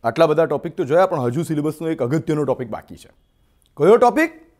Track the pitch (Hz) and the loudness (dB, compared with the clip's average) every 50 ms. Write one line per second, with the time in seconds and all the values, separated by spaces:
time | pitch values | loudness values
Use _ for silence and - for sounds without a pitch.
0 | - - - 156 165 156 151 151 165 156 151 139 - 139 127 - 170 123 143 175 | -4 -4 2 2 2 4 4 2 0 0 -2 -6 -6 -10 -8 -8 -4 0 2 2
1 | 190 185 175 151 123 120 120 151 170 - 160 151 147 156 151 151 165 160 160 - | 2 2 0 -2 -4 -2 -2 -4 -4 -4 -4 -4 -4 -4 -6 -6 -6 -6 -4 -4
2 | 131 120 143 160 - - 156 151 147 135 127 - 127 113 107 80 - _ 85 76 | -4 -2 -2 -4 -2 -2 -4 -2 -2 -2 -2 -4 -4 -10 -10 -14 -14 _ -20 -20
3 | - - _ _ _ _ _ _ _ _ _ _ _ _ _ - 143 180 220 240 | -20 -20 _ _ _ _ _ _ _ _ _ _ _ _ _ 0 4 6 6 6
4 | 247 240 233 262 320 320 - - - _ _ | 6 2 2 2 -2 -2 -4 -16 -20 _ _